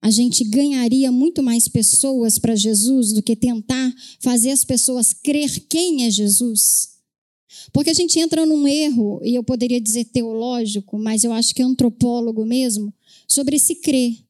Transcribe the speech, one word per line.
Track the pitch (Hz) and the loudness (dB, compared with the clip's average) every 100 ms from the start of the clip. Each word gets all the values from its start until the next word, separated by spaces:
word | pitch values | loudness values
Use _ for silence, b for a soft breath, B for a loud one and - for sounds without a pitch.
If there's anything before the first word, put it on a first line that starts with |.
a | 214 | 2
gente | 214 247 - | 2 2 0
ganharia | 226 226 285 269 240 262 269 | 0 0 0 0 0 2 2
muito | 247 294 349 | 2 0 0
mais | 262 233 226 | 0 0 0
pessoas | 240 214 - 269 262 226 208 | 0 0 0 0 0 0 0
para | 226 220 | 0 0
Jesus | 214 208 220 269 226 | 0 0 2 2 2
do | 214 | 0
que | - 226 | 0 0
tentar | 247 233 208 262 262 254 B B | 0 -2 -4 -2 -2 -4 B B
fazer | 254 247 233 | -2 0 2
as | 269 | 0
pessoas | - 247 - 247 226 | 0 0 0 0 -2
crer | - - 294 285 - - | -2 -2 0 -2 -6 -4
quem | 320 359 302 240 | -2 0 0 0
é | |
Jesus? | 208 208 202 247 214 - - - - _ _ _ _ _ B B | 2 2 0 0 0 0 0 -2 -10 _ _ _ _ _ B B
Porque | 269 294 | -2 0
a | |
gente | 320 349 320 | 0 2 2
entra | 320 320 | 2 2
num | 320 311 285 | 2 2 2
erro, | 285 302 240 208 202 | 2 0 0 0 -2
e | 214 | -2
eu | 240 | -2
poderia | 226 254 247 247 | -2 -2 0 0
dizer | 220 226 233 | 0 -4 -2
teológico, | 254 226 226 240 247 226 208 196 214 | -4 -4 -4 -4 -2 -2 -4 -6 -6
mas | 220 220 | -2 0
eu | 233 | 0
acho | 226 233 | 0 -2
que | - | 0
é | |
antropólogo | 254 254 240 233 247 240 233 220 | 0 2 0 2 0 0 -2 -4
mesmo, | 220 240 262 208 208 - b b b | -2 0 0 -2 -6 -10 b b b
sobre | - 277 294 | -2 0 0
esse | - 339 | 0 -2
crer. | - 269 247 226 _ | 0 2 0 -2 _